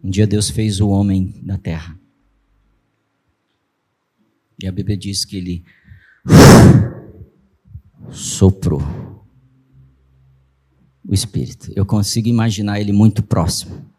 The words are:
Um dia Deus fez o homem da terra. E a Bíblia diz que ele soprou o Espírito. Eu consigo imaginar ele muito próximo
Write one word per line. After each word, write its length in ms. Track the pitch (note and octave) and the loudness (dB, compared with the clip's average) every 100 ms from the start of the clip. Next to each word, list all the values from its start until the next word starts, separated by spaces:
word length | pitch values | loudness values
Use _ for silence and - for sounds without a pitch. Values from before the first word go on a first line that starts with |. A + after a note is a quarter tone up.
| F#2+ | -6
Um 20 | |
dia 160 | F#2+ G#2+ | 0 0
Deus 240 | G#2 G#2 | 0 -4
fez 300 | - A2 F#2+ | -4 -4 -2
o 80 | G#2 | 0
homem 460 | G2 G2+ F#2+ F#2+ - | 0 0 -2 -4 -10
da 140 | - F#2+ | -10 -10
terra. 420 | - E2 E2 D#2+ _ _ _ _ _ _ _ _ _ _ _ _ _ _ _ _ _ _ _ _ _ _ _ _ _ _ | -8 -10 -12 -20 _ _ _ _ _ _ _ _ _ _ _ _ _ _ _ _ _ _ _ _ _ _ _ _ _ _
E 80 | F#2 | -12
a 60 | |
Bíblia 240 | F#2 G2 G2+ | -10 -8 -6
diz 300 | G2 F#2+ - | -6 -10 -10
que 100 | G2 | -10
ele 300 | F2+ F2 - _ _ - _ _ - - - - - - - - - - - _ _ _ _ - _ _ - | -10 -10 -12 _ _ -20 _ _ 4 8 10 10 8 6 2 -6 -20 -20 -20 _ _ _ _ -20 _ _ -20
soprou 720 | - - - F#2+ F#2+ E2+ D2 D2 E2+ - - _ _ _ _ _ _ _ _ _ _ _ _ _ _ _ _ _ _ - | -14 -12 2 2 2 -4 -4 -6 -10 -16 -20 _ _ _ _ _ _ _ _ _ _ _ _ _ _ _ _ _ _ -6
o 80 | |
Espírito. 600 | G2 - - - - - - | -6 -4 -8 -10 -12 -12 -6
Eu 100 | G2 | -4
consigo 440 | G#2+ G2+ A2+ A2+ | -2 -4 -4 -2
imaginar 500 | A#2+ A2+ G2+ G#2 G#2 | -2 -2 -4 -6 -6
ele 140 | G#2 | -2
muito 280 | G2+ G#2+ G2+ | 4 4 2
próximo 640 | - - F2 - - - - | -4 -2 -2 -6 -12 -18 -20